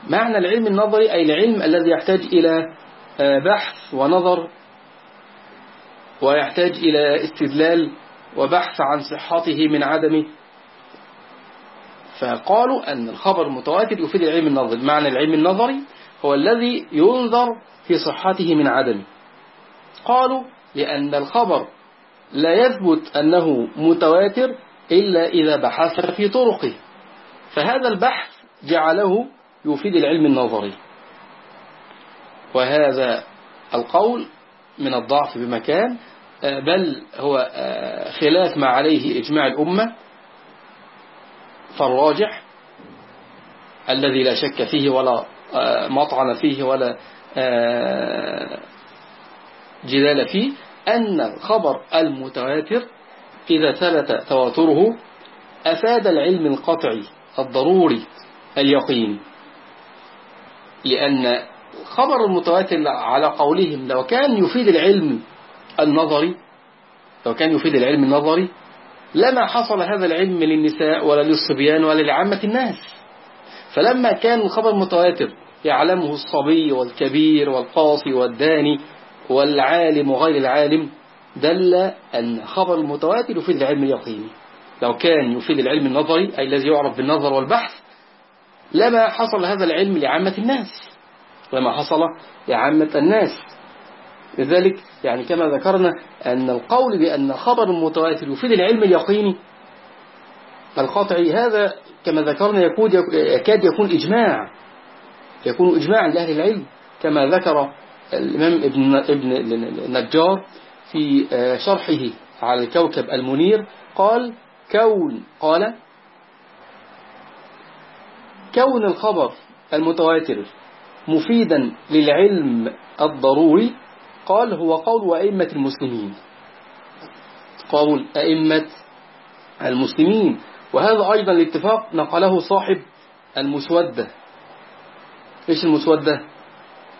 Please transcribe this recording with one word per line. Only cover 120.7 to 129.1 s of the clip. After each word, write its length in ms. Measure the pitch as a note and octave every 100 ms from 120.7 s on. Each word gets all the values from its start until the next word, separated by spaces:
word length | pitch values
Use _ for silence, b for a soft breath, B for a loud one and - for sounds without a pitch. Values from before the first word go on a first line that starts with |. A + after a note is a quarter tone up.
| - - - -
مفيدا 640 | D#3 D#3 A#3 G#3+ D#3 B2 - -
للعلم 800 | D3+ D3 D3 G3+ F#3+ C#3 A#2 A2 - - -
الضروري"، 760 | D3+ C#3 C3+ C#3 E3 E3 A#3 - - - - - -
قال: 280 | G3 A#3+
"هو 220 | E3+ E3 G#3+
قول 400 | A3 A3+ G3 E3
أئمة 320 | G3+ G3 D#3
المسلمين"، 600 | D3 C3+ B2+ C3+ A#2 G2+ G2 - - - - - - - - - - - - - - -
قول 380 | D3 D3+ D3 - D#3
أئمة 500 | D#3 D#3+ D#3 D#3 D#3 - - - -